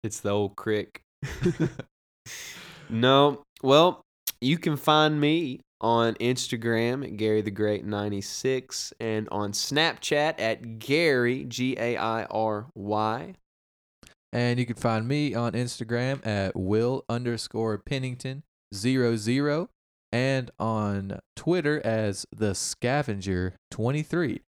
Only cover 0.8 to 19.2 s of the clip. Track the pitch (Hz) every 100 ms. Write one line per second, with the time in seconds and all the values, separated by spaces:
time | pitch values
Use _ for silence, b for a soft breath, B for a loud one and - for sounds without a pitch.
0.8 | 101 - _ _ 135 - 180 - 160 -
1.8 | - _ _ _ - - - - - -
2.8 | - 113 127 135 143 139 - - 135 139
3.8 | 175 - _ _ - - 127 165 170 147
4.8 | - 151 151 151 147 165 151 127 _ _
5.8 | 113 117 117 110 120 127 - 117 117 113
6.8 | 117 131 139 101 110 107 107 98 107 104
7.8 | 92 104 104 101 98 - 135 131 127 -
8.8 | - - 113 110 107 104 104 101 - 139
9.8 | 165 120 - 147 151 160 110 110 120 113
10.8 | 107 147 170 131 120 131 139 117 127 131
11.8 | 117 120 110 113 104 107 110 104 127 -
12.8 | 101 107 107 117 170 190 _ _ _ _
13.8 | _ _ B _ _ 123 120 123 120 113
14.8 | 120 110 113 147 147 110 120 110 123 -
15.8 | 110 120 127 135 - 104 95 - 92 107
16.8 | 120 135 - 117 123 117 - 110 113 104
17.8 | - 139 131 123 131 135 - _ _ 101
18.8 | 117 131 120 117